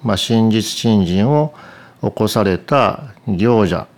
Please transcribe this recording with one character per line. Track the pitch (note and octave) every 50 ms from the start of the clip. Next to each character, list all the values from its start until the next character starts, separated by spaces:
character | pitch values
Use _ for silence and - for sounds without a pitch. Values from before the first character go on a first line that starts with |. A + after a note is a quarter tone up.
| C#3+
ま | A2+ -
あ、 | -
真 | - - A#2 A2+ A2+ A2+
実 | A2 A2+ G#2+
信 | - - - - A#2+ A2 G#2 F#2+ E2+
心 | F2+ F#2+ G#2 B2+
を | D3 D3 D3+ D3+ - - - - - - - - - _
起 | - A2
こ | - - A2 G#2+
さ | - A#2 G#2
れ | G2 F#2 E2+
た | - - D3 C#3 B2 G2 - - - C3 - - _ -
行 | G2+ E2+ G2+ A#2+ A#2+ A2 G#2 F2
者 | F2 E2 - - _